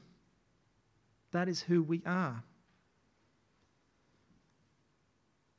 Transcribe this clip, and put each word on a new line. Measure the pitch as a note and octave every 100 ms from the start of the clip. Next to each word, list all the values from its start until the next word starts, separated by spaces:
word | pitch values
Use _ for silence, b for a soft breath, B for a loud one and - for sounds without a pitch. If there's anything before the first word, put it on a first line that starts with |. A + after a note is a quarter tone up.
| - - _ _ _ _ _ _ _ _ _ _ _
That | F3 F3+
is | E3
who | - F3
we | D#3 E3+ F3+
are. | F#3 D#3+ A#2 - - _ _ _ _ _ _ _ _ _ _ _ _ _ _ _ _ _ - _ _ _ _ _ _ _ _ _ _ _